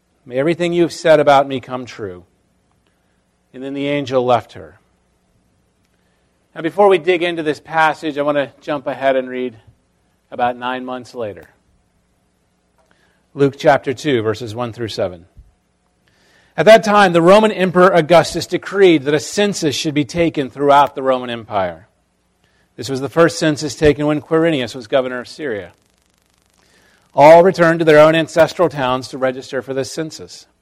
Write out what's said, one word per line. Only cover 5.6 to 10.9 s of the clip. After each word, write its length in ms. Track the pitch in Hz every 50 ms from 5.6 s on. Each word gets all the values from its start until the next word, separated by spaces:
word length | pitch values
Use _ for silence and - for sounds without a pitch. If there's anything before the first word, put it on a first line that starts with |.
| _ _ _ _ _ _ _ _ _ _ _ _ _ _ _ _ _ _ -
Now, 60 | 165
before 260 | 160 160 147 190 208
we 120 | 196 190 175
dig 260 | 151 175 185 165 170
into 180 | 175 170 165 156
this 160 | 151 143 -
passage, 600 | _ - 160 160 160 156 143 - - 156 139 143
I 40 | 143
want 140 | 147 147
to 160 | 147 135 120 _ _
jump 260 | - - 151 143 123
ahead 300 | 147 131 123 135 135 135
and 120 | 131 127 127
read 300 | 127 127 127 127 117 113 _ _ _ _ _ _ _ _ _ _ _ _ _ _
about 260 | - 120 123 120 123
nine 280 | 120 123 123 127 127 127
months 300 | 127